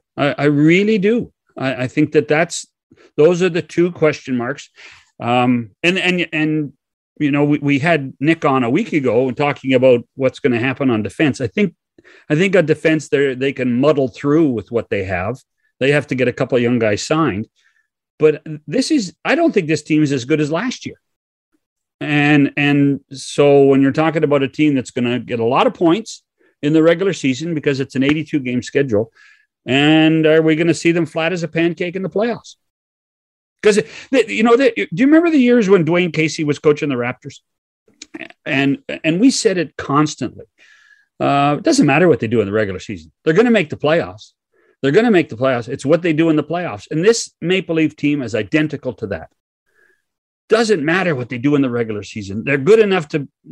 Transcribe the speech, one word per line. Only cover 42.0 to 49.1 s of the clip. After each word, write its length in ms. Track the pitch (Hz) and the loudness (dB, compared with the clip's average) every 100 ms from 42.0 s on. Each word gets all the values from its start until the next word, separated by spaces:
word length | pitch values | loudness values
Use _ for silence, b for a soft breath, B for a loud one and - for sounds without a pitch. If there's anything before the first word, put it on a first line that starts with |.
| 175 | 4
what 120 | 127 | 2
they 80 | 110 | 0
do 140 | 117 | 0
in 40 | 98 | 0
the 60 | |
regular 260 | 107 101 92 | -2 -2 -6
season. 320 | - 90 78 _ | -10 -14 -16 _
They're 100 | 160 | -2
gonna 180 | 165 247 | 2 2
make 180 | 220 151 | 2 0
the 80 | 117 | -4
playoffs. 540 | 143 165 90 98 - _ _ _ _ _ | -2 -2 -4 -10 -20 _ _ _ _ _
They're 100 | 135 | 0
gonna 200 | 175 240 | 2 4
make 180 | 180 131 | 2 0
the 60 | 113 | -2
playoffs. 320 | 131 120 113 | -2 -2 -4
It's 180 | 135 135 | -6 0
what 160 | 165 | 0
they 100 | 175 | 0
do 160 | 156 165 | 0 2
in 60 | 151 | 0
the 80 | |
playoffs. 420 | 147 175 165 104 - | -2 -6 -8 -10 -8
And 120 | 156 | -2
this 280 | 196 226 - - | 0 0 -2 -8
Maple 340 | 160 190 170 160 | -4 -2 -2 0
Leaf 200 | 151 - | -2 -2
team 260 | 147 143 | -4 -2
is 140 | 120 110 | -4 -6
identical 580 | 104 156 156 139 127 - | -2 -2 -2 -6 -10 -8
to 120 | |
that. 240 | 101 | -8